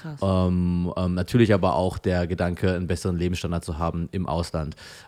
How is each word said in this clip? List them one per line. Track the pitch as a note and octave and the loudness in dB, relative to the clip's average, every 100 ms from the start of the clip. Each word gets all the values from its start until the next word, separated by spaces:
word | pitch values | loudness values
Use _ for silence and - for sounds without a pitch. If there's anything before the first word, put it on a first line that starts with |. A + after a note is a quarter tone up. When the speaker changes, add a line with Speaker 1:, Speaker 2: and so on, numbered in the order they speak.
Speaker 1:
krass. | D#3+ C#3+ | -14 -4
Speaker 2:
Ähm, | G2 F#2 F#2 F2+ F2+ F2 F2 - | 0 2 2 2 2 0 -2 -2
ähm, | F2+ F2+ | -2 -2
natürlich | F#2 B2 G#2+ | 2 4 6
aber | G2+ F2+ D2+ | 6 4 2
auch | F#2 - | 0 0
der | F#2+ F2+ E2+ | 0 0 0
Gedanke, | F2+ F2 F2 F#2 F2+ | 0 -2 0 0 0
einen | F2 | -2
besseren | F2 F#2+ F2 | -2 -2 0
Lebensstandard | F2 F2 E2 E2+ - | 0 -2 -2 -4 -4
zu | D2+ | -4
haben | E2+ E2+ E2+ | -2 -2 -4
im | F#2+ E2+ | -4 -2
Ausland. | E2 E2+ E2 D2+ - - - | -2 -2 -4 -6 -10 -16 -20